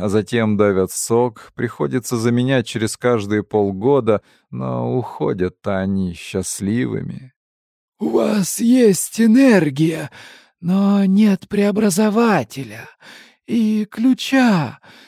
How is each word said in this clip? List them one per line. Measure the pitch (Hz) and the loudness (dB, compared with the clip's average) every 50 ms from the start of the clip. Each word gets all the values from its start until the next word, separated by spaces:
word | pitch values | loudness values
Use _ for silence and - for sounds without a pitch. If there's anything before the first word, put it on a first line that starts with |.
а | 92 107 | -4 -2
затем | 95 110 98 - 120 117 113 107 107 | 0 0 -2 0 -2 0 0 0 2
давят | 98 104 104 95 95 95 92 | 2 2 2 2 2 0 -2
сок, | - - - - 117 120 123 123 113 - - - - | -4 -8 -4 0 0 0 0 0 -4 -10 -20 -16 -10
приходится | - 120 117 - - 151 139 131 127 - - 127 | -6 -6 -6 -4 -4 -6 -4 -4 -4 -4 -4 -4
заменять | 117 110 123 120 120 123 131 135 127 117 | -2 0 0 0 0 0 0 0 0 -2
через | - - 113 110 107 - | -2 -4 -4 -4 -4 -4
каждые | - - 123 120 110 101 101 107 107 | -2 0 0 0 0 0 -2 -2 -2
полгода, | 101 - - 107 101 98 98 95 104 131 143 135 117 107 107 98 _ _ _ _ _ - | -2 0 0 0 0 0 -2 -2 0 0 2 2 2 0 0 0 _ _ _ _ _ -14
но | 127 127 127 127 123 123 120 120 123 | -12 -10 -8 -6 -6 -6 -4 -4 -4
уходят-то | 127 113 - - - 151 151 - 92 90 90 - _ - 104 98 95 | -4 -6 -8 -8 -6 -4 -4 -2 -2 -4 -4 -6 _ -6 -4 -4 -2
они | 95 98 98 98 92 90 85 | -2 -2 -2 -2 -4 -4 -6
счастливыми. | - - - - 95 92 - - - 98 98 110 120 127 120 107 104 92 - - 127 131 127 _ _ _ _ _ _ _ _ _ _ _ _ _ - | -10 -12 -8 -6 -6 -6 -6 -8 -6 -4 -2 -2 -2 -2 -4 -6 -8 -8 -10 -12 -14 -16 -20 _ _ _ _ _ _ _ _ _ _ _ _ _ -8
"У | 208 - | -6 -2
вас | - - 226 214 214 208 180 - - - | 0 0 0 0 0 -2 -2 -4 -4 -2
есть | 233 233 247 254 240 214 185 - - - - - | 2 2 4 6 6 4 4 2 -2 -6 -2 0
энергия, | 233 226 220 262 277 262 220 185 160 151 131 143 160 165 160 156 147 135 - - - - - - _ _ _ - | 2 4 6 6 6 6 6 4 4 2 0 0 0 0 0 -4 -10 -12 -14 -18 -20 -20 -20 -20 _ _ _ -8
но | 170 170 185 196 202 196 202 202 196 | -4 0 0 2 2 2 2 2 2
нет | 190 190 202 220 208 190 - - - | 2 4 4 4 4 2 0 -4 -4
преобразователя | 202 208 202 202 202 208 220 208 160 190 220 214 196 226 240 226 202 156 113 - - 135 135 107 104 113 - - _ _ - - - - - _ _ _ _ | -2 0 0 0 2 2 0 2 2 2 0 2 2 2 2 2 2 0 -2 -4 -8 -12 -12 -12 -12 -16 -18 -20 _ _ -20 -20 -20 -20 -20 _ _ _ _
и | - - 240 220 214 214 214 214 | -4 -2 0 0 2 0 -2 -2
ключа, | - - - 226 262 254 - - - 269 269 254 233 202 165 143 110 - - _ - - - - | -4 -4 0 2 2 2 0 -2 0 2 2 4 4 4 2 0 -4 -8 -14 _ -20 -20 -20 -20